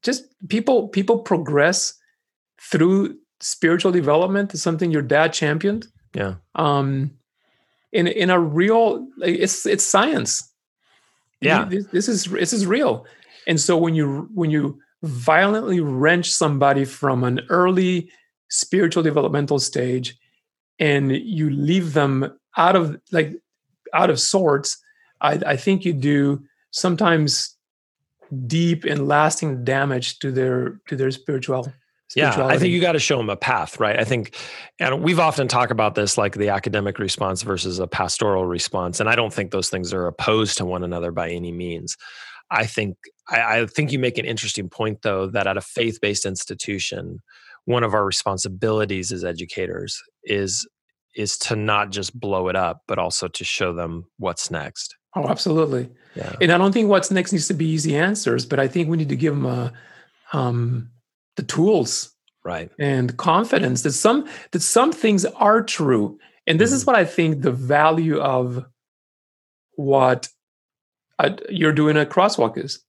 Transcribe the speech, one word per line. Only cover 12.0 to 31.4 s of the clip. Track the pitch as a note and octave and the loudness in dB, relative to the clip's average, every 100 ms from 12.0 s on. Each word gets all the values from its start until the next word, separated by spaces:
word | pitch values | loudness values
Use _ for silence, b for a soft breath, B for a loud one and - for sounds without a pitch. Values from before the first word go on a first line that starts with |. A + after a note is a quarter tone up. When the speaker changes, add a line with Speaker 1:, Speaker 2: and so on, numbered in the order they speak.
| G3+ | 0
Speaker 1:
is, | G#3 F3 | -2 -2
this | F#3+ E3+ | -2 -2
is | A#3 F#3+ | 0 0
real. | A#3 C4 A2+ B B B B - | 2 2 0 B B B B -2
And | D#3+ | 0
so | - E3+ | 2 4
when | E3+ D#3+ | 4 2
you, | C#3+ C#3 F#3+ | 0 -2 -6
when | G#3+ D#3+ | -2 0
you | D3+ C#3 C3+ b b | 2 0 -6 b b
violently | E3 B2 B2 D#3 G3 G#3+ A#3 F#3 | -8 -2 2 4 4 2 0 0
wrench | D3+ B2+ D3 F3 E3+ | 0 2 4 4 2
somebody | - D#3 C#3+ C#3 C#3 | 0 0 4 4 4
from | C3+ - C#3 B2+ | 0 -2 0 0
an | B2 B2+ - | 0 -2 0
early | E3+ F3+ F#3 F#3 F3+ E3 b b _ _ | 2 4 4 2 0 -4 b b _ _
spiritual | - - F#3+ E3+ E3+ | -6 0 2 2 2
developmental | D#3+ D3 C#3+ D3 C#3+ C#3+ | 2 2 2 0 0 0
stage | - B2+ B2 B2+ B2 - _ _ _ _ _ _ | 0 -2 -2 -2 -4 -12 _ _ _ _ _ _
and | D3+ C#3+ C3+ C3+ | 2 2 2 -2
you | A3+ E3+ D#3 | -2 -2 -2
leave | C#3 C#3+ F#3 E3+ | 0 0 0 2
them | D3+ C#3 C3 C3+ - _ - | 2 2 0 -2 -8 _ 2
out | F3 F#3 | 4 4
of, | D#3+ D3 _ | 2 -4 _
like, | E3+ D3+ - _ _ _ _ - | -2 -2 -4 _ _ _ _ -4
out | E3 F3+ | 0 2
of | C3+ | 2
sorts, | - G3 F3 C#3+ C#3+ - b b b b | 2 2 2 2 -2 -10 b b b b
I, | D3 D3+ D#3 | -2 0 -2
I | C3+ | -2
think | G3 F#3+ F#3 | 2 0 0
you | |
do | D3+ C3+ C#3+ C#3+ C#3+ b b b | 0 2 2 2 0 b b b
sometimes | - F#3 E3+ G3+ E3 D3+ - - _ _ _ _ _ _ _ _ C3+ B2 | -2 0 2 4 4 2 0 -4 _ _ _ _ _ _ _ _ -10 -4
deep | D#3+ E3+ E3 | 0 2 0
and | D#3 D3 C#3 | -2 -2 2
lasting | D3 D#3 - D#3+ C3 | 2 2 0 -4 -4
damage | B2 C3+ C#3+ B2+ B2 - | -2 0 0 -2 -4 -6
to | C#3 | -4
their, | B2+ B2+ B2+ B2 - - | 0 0 0 -2 -8 -10
to | C3+ | -4
their | C3+ | -2
spiritual, | C3 - C3+ | -4 -6 -6